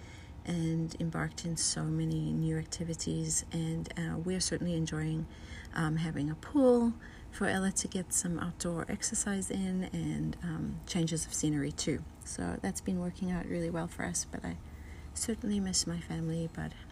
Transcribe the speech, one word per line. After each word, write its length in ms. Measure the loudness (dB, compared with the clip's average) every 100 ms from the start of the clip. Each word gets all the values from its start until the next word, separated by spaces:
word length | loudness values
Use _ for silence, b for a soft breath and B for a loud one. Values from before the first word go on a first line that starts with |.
| B B B B -2
and 500 | 0 2 2 0 0
embarked 460 | -2 0 -2 -2
in 120 | -4 0
so 280 | 0 2
many 480 | 2 2 2 2 2
new 240 | 2 2 2
activities, 880 | -2 -4 -4 -2 0 0 0 0 0
and, 400 | -2 0 -2 -4 -4
uh, 200 | -2 -2
we're 240 | 0 0
certainly 340 | 0 0 0
enjoying, 520 | 0 0 0 0 0 -4 B B B B
um, 220 | 0 2 2
having 340 | 0 0 -2
a 40 |
pool 600 | -2 2 6 10 10 6 2 B B B
for 160 | 0 2
Ella 240 | 4 2
to 160 | 2 0
get 240 | -2 0
some 260 | 0 2 0
outdoor 480 | -2 -2 -2 0 -2
exercise 600 | -2 0 0 0 0 0
in, 340 | 0 2 0 0
and, 440 | 0 0 0 0 -2
um, 380 | -4 -2 -2 -4 0
changes 400 | 2 4 2 -2
of 80 |
scenery 380 | 0 2 4 0
too. 300 | 0 0 0 -2 -12
So 340 | -10 -4 -2 -2
that's 180 | -2 -2
been 180 | 0 0
working 320 | 0 -2 0
out 160 | 0 0
really 240 | 0 0
well 160 | 0 -2
for 180 | -2
us, 220 | -2 -2 -2
but 140 | -4
I 120 | -4 -6 B B B B B
certainly 460 | -4 -2 0 2 2
miss 260 | 2 2 2
my 140 | -2
family, 480 | -2 -2 0 0 -2
but 200 | -4 -6 -6 -14